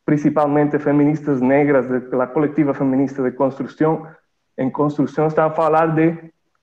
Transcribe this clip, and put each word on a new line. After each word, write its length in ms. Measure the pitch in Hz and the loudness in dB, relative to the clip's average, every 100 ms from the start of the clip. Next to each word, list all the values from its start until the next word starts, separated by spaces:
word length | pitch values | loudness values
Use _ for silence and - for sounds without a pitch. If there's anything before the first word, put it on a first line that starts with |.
principalmente 760 | - 147 151 151 147 147 147 147 | -2 0 2 2 2 2 0 0
feministas 600 | 147 147 147 156 147 135 | 0 2 2 0 -2 0
negras, 480 | 127 139 147 139 123 | 2 2 4 2 0
de 120 | 127 123 127 | -4 -2 -4
la 160 | 123 | -2
colectiva 420 | 160 147 147 143 | 0 0 0 0
feminista 480 | 135 135 131 135 135 | 0 0 0 -2 -2
de 120 | 127 | -4
construcción, 680 | 120 139 131 127 - 156 156 - - _ _ _ - | 0 -2 -2 -10 -2 0 0 -6 -20 _ _ _ -6
en 140 | 131 | -4
construcción, 580 | - 147 147 131 - 156 | -2 -2 0 -2 0 0
están 240 | 156 156 | 0 0
a 20 | |
hablar 400 | 160 160 156 165 | 0 2 2 2
de 380 | 156 160 165 165 _ _ _ | 2 0 0 -10 _ _ _